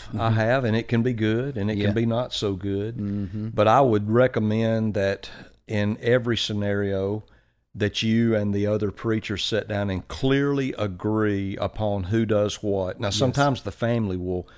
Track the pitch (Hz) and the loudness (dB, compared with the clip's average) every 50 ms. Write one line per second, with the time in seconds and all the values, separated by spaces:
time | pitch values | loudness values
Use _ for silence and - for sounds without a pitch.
0 | - - - 113 117 113 113 113 110 113 127 139 127 113 107 113 117 - 120 117 | -12 -8 -4 -2 0 2 2 2 2 2 2 2 2 2 0 0 0 0 0 2
1 | 117 123 123 110 110 107 110 117 131 143 131 110 98 107 110 101 101 104 104 113 | 2 2 0 0 0 0 2 0 -2 -2 -4 -2 -2 -2 0 0 2 2 2 2
2 | 117 113 113 117 127 - - - - 101 98 92 98 101 98 98 101 113 120 117 | 2 0 0 -2 -2 -4 -4 -4 -2 -2 -2 -2 -4 -4 -2 -2 -4 -4 -6 -6
3 | 104 101 101 101 101 90 107 107 107 110 110 110 104 110 113 131 143 127 107 104 | -4 -4 -4 -4 -4 -4 -6 -6 -6 -2 0 4 4 6 6 6 6 6 4 2
4 | 104 107 110 120 127 127 - 117 107 107 107 113 113 113 113 113 110 110 95 104 | 2 4 4 4 4 4 2 0 0 2 2 2 2 2 2 0 0 -2 0 0
5 | 98 98 98 - - - - - - - - _ _ - 113 104 104 104 110 - | 0 0 0 -2 -6 -12 -16 -18 -20 -20 -20 _ _ -4 -2 0 0 0 -2 0
6 | - 120 120 127 113 120 113 107 - - 110 104 104 101 101 101 101 98 98 95 | 2 2 2 2 2 0 -2 -2 -2 -2 -2 -2 -2 0 0 0 0 0 0 0
7 | 95 98 104 107 - _ _ _ _ _ _ _ _ _ - 107 104 101 - - | -2 -2 -4 -4 -8 _ _ _ _ _ _ _ _ _ -6 -4 -4 -2 -2 -2
8 | - 113 110 117 117 117 110 104 104 104 101 101 101 101 107 107 107 98 90 - | 0 2 2 4 4 4 2 2 0 0 0 0 0 0 0 0 -2 -4 -4 -4
9 | - 117 110 110 - - 104 90 - - 113 104 - - 104 101 101 101 92 92 | -2 -2 -2 -2 -2 -4 -4 -4 -4 -2 -2 -2 -2 -2 -4 -4 -2 -2 -4 -4
10 | - - - - - 131 135 139 139 143 143 139 135 - - - 107 101 92 90 | -6 -8 -6 -2 0 2 2 2 2 2 0 0 -2 -4 -4 -4 -4 -6 -4 -4
11 | - 107 107 107 107 104 101 98 98 95 101 - 104 95 - - 110 104 101 101 | -2 0 0 2 2 0 0 -2 -2 -4 -4 -4 -4 -4 -4 -2 -2 -2 -2 -2
12 | 92 87 113 113 113 104 107 104 104 104 - - - 104 98 95 92 90 95 - | -2 0 0 0 2 2 2 2 2 0 -2 -4 -2 -2 0 0 -2 -4 -4 -4
13 | 104 101 101 104 135 127 120 139 143 143 131 107 - 101 - - 120 117 120 117 | -4 -2 0 0 0 2 2 2 2 2 2 0 -4 -8 -6 -2 -2 0 0 0
14 | 110 98 92 90 90 90 90 90 85 - - | 0 -2 -2 -4 -4 -4 -4 -4 -6 -10 -16